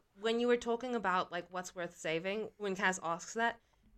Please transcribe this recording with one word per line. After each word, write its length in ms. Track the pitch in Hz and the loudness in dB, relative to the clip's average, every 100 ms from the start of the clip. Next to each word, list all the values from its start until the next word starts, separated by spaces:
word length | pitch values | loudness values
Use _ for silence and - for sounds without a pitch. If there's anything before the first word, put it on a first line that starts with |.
| - - | -18 -4
when 200 | 220 233 | 0 2
you 80 | 240 | 4
were 100 | 240 | 4
talking 360 | 233 233 254 | 2 -2 0
about, 380 | 240 190 185 - | 0 2 2 2
like, 160 | 170 175 | -4 -6
what's 220 | 180 180 | -6 -6
worth 240 | 185 170 175 | -6 -8 -6
saving, 540 | 165 160 185 208 214 - | -2 -2 0 -2 -4 -4
when 180 | 208 190 | -4 2
Cass 240 | 196 185 | 2 2
asks 320 | 165 170 - | -2 -4 -4
that, 260 | 226 233 - _ _ _ | -2 0 -2 _ _ _